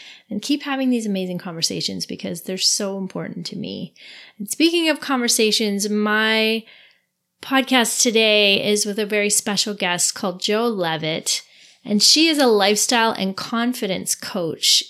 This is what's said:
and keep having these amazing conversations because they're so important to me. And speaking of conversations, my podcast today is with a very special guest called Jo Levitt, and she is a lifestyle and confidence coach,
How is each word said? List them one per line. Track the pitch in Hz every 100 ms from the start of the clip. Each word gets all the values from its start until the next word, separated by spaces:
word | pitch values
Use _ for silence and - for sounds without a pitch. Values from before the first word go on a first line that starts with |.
| - - -
and | 202
keep | - 285
having | 285 269 262
these | 240 214
amazing | 190 185 180
conversations | 185 165 - 175 175 185 -
because | 185 190 170
they're | - 185
so | - - 196 196
important | 190 170 165 - 160
to | 190
me. | 175 - - - - - - -
And | 202
speaking | - 330 339 320
of | 302
conversations, | - 262 240 - 220 208 214 202 208
my | 208 214 214 220 220 220 220 220 - _ _ _ _ _ _
podcast | - 269 - 254 226 -
today | 247 220 220 208 202 196 208
is | 208 208
with | 202
a | 202
very | 208 208
special | 202 220 196 214 196
guest | 185 175 - -
called | 196 180
Jo | - 214 240
Levitt, | 202 170 160 156 160 - - - _ - _ -
and | 208
she | - 269 330
is | 294
a | 254
lifestyle | 208 196 208 - 240 226
and | - 190 190
confidence | - 233 240 247 202 180 - -
coach, | - 202 165 - - -